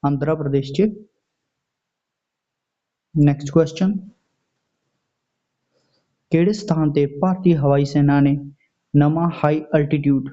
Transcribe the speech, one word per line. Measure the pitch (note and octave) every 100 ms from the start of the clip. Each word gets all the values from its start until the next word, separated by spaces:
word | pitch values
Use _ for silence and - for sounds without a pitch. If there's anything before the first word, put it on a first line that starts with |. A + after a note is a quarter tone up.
| C#3+
ਆਂਧਰਾ | C#3+ C#3+ D#3
ਪ੍ਰਦੇਸ਼ | C#3+ C#3 C3+
'ਚ। | - G#3+ G#3+ - _ _ _ _ _ _ _ _ _ _ _ _ _ _ _ _ _ _ _ _ D#3
ਨੈਕਸਟ | D3 D3 C#3+
ਕੁਐਸਚਨ, | E3 D#3+ - F#3+ G3+ - _ _ _ _ _ _ _ _ _ _ _ _ _ _ _ _ _ _ _ _ _ _
ਕਿਹੜੇ | E3 F3
ਸਥਾਨ | G#3+ - D#3+ D3+
ਤੇ | D3 C#3+
ਭਾਰਤੀ | C#3+ F#3 F#3 F3+ E3
ਹਵਾਈ | C#3+ C#3 C#3+
ਸੈਨਾ | D3 C#3+ C#3+
ਨੇ | C#3 C#3+ C#3+ - _ _ _ C#3+
ਨਵਾਂ | D3 D#3+ E3+ -
ਹਾਈ | D3 D#3 D3+ D#3+
ਅਲਟੀਟਿਊਡ | D3 D#3 C#3+ C#3 C3+